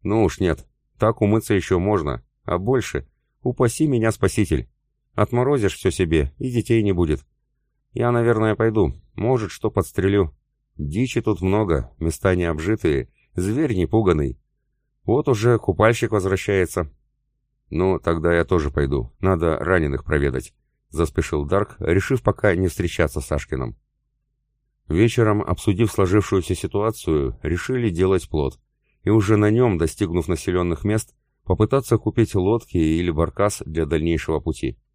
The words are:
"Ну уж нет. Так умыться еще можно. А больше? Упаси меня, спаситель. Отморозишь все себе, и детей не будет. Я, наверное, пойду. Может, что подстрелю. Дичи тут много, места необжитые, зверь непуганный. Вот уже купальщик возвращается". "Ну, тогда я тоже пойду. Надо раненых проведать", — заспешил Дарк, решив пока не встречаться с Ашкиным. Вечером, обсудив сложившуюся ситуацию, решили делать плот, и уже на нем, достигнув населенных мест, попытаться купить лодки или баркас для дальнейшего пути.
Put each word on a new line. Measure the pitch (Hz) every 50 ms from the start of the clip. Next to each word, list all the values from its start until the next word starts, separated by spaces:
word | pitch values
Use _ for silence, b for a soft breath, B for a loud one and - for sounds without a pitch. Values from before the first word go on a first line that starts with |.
| -
"Ну | 90 104 113 110
уж | 85 - -
нет. | 98 90 78 - - _ _ _ _ _ _
Так | _ - 110 110 -
умыться | 110 101 107 113 - - 104
еще | 98 87 - 95 87
можно. | 90 101 104 95 76 73 64 58 _ _ _ _ _
А | - 85
больше? | 87 92 110 135 127 - - - - - _ _ _ _ _ _ _
Упаси | _ 127 123 - 127 117 - - 156
меня, | 151 135 117 110 113
спаситель. | 107 - - 92 - - 104 - 78 65 58 - _ _ _ _ _ _ _ _ _
Отморозишь | - 104 - - 120 123 135 147 131 104 95 -
все | - - 95
себе, | 82 - 95 80 80 80 71 65 -
и | _ - 131
детей | 120 120 107 - 117 113 107
не | 101
будет. | 95 87 87 76 76 69 - _ _ _ _ _ _ _ _ _ _ _ _ _ _
Я, | - 120 120
наверное, | 120 120 117 120 117 107 110 110 104
пойду. | - 113 113 107 110 95 69 62 - - _ _
Может, | - 95 117 131 120 107 87
что | - - - 110
подстрелю. | - 101 90 - - - 92 98 101 101 95 78 - _ _ _ _ _ _ _ _
Дичи | 80 - 71 76 101 131 123 - 117
тут | - 110 104 -
много, | 92 92 95 107 110 92 82 69 60 - _ _
места | 76 82 82 - - 98 90
необжитые, | 90 87 85 78 76 78 92 110 110 - 85 73 67 60 - _ _ _ _ _
зверь | - 90 98 110 135 160 139 110
непуганный. | 92 87 78 - 107 110 92 85 76 71 65 62 _ _ _ _ _ _ _ _ _ _ _ _ _ _
Вот | - 110 139 156 151
уже | 127 104 107 120 120
купальщик | 110 - - 90 82 107 113 120 - - 110
возвращается". | 110 104 90 95 95 95 - - 101 95 92 85 - 92 82 73 - _ _ _ _ _ _ _ _ _ _ _ _ _ _ _
"Ну, | - 78 90 95 92 -
тогда | - - 85 82 78 85 85
я | 85 80
тоже | - 92 87 76 69
пойду. | 67 76 71 67 69 67 58 - _ _
Надо | - 95 95 82 82 85 78
раненых | - 65 80 95 90 78 71 67 67 -
проведать", — | - 80 71 69 69 64 65 - - _ _ _ _ _ _ _ _
заспешил | - 76 82 - - - 80 - - 76 73
Дарк, | 73 90 98 104 - - -
решив | - - 87 92 - - 131 127 -
пока | - 101 - - 104 90
не | 87 95
встречаться | 87 - - 90 85 - - 87 73 - 76
с | 69 -
Ашкиным. | - 71 - _ - 64 65 58 55 _ _ _ _ _ _ _ _ _ _ _ _ _ _ _ _ _ _ _ _ _ _
Вечером, | - 76 85 110 117 - - 113 107 104 104 -
обсудив | - 90 - - - 98 90 117 104
сложившуюся | - - 98 90 92 107 98 - - 95 87 - 92
ситуацию, | - - 95 - 101 104 113 117 - - - 80 76 69 64 62 - -
решили | 76 82 90 - - 127 127 120 107
делать | 87 82 92 92 95 90 -
плот, | - - 78 71 67 - _ _ _ _ _ _ _ _ _ _
и | -
уже | 104 110 104 98 110
на | 104 104 104
нем, | 107 120 127 120 95
достигнув | 80 82 78 - - 104 82 85 90 80
населенных | - 90 80 - - 87 90 90 87 85 - -
мест, | 101 107 110 - _ _ _ _ _ _ _ _
попытаться | - 92 - 107 - - 139 127 - 117
купить | 107 - 110 - - 113 - -
лодки | 101 90 95 113 117 - _ -
или | 90 80 78 80 82 87 87
баркас | 78 76 85 76 - - 101 104 - - -
для | - 78 82 80
дальнейшего | 71 82 78 78 85 85 76 - - 80 76
пути. | - 82 78 - - 65 64 _ _ _